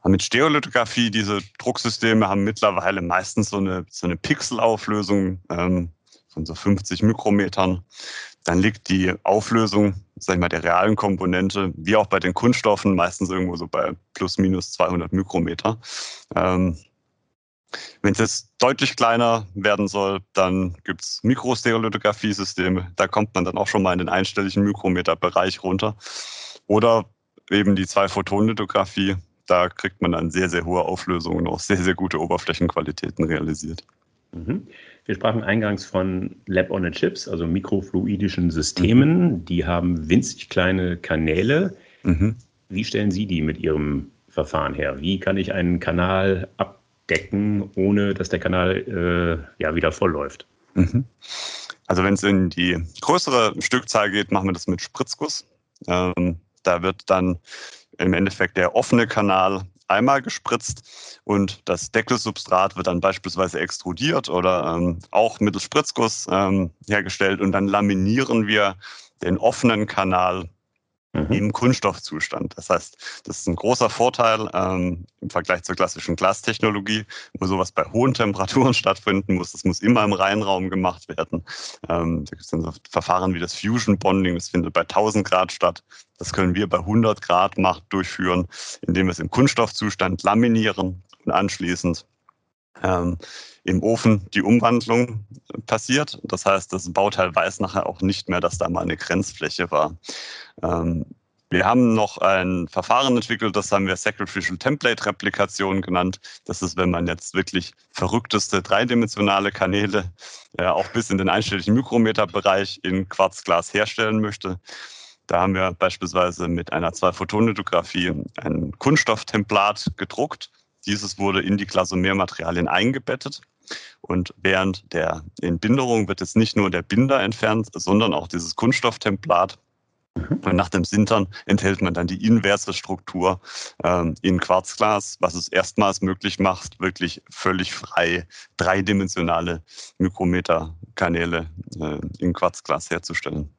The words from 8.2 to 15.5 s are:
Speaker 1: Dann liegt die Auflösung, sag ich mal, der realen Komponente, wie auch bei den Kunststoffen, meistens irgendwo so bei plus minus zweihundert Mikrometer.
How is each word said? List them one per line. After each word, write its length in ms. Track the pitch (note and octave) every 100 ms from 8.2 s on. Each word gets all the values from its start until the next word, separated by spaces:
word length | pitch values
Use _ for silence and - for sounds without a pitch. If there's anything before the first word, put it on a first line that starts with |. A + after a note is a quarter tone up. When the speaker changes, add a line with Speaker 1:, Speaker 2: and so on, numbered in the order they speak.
| - _
Speaker 1:
Dann 160 | - F2
liegt 300 | G#2 A2 -
die 220 | - F#2 F2+
Auflösung, 720 | - G#2 - A#2 A2 G2+ G#2 F#2 - -
sag 160 | - F2+
ich 40 |
mal, 100 | F2
der 140 | E2+
realen 320 | E2+ F2 G2+ G#2+
Komponente, 760 | G#2 F#2 F#2 F2+ F#2+ G2 F#2+ D#2+
wie 200 | D#2+ G#2+
auch 100 | G2+
bei 140 | F#2+
den 160 | F2+ F2
Kunststoffen, 600 | A#2+ B2 A2 G2+ G2+ F#2
meistens 360 | F2 - F2+
irgendwo 240 | F#2 F2+ E2+
so 120 | E2+
bei 260 | - D#2 F2 _
plus 240 | - F#2 -
minus 340 | F#2+ F#2 -
zweihundert 400 | - F2 F2+ F2
Mikrometer. 680 | F#2 F#2+ - E2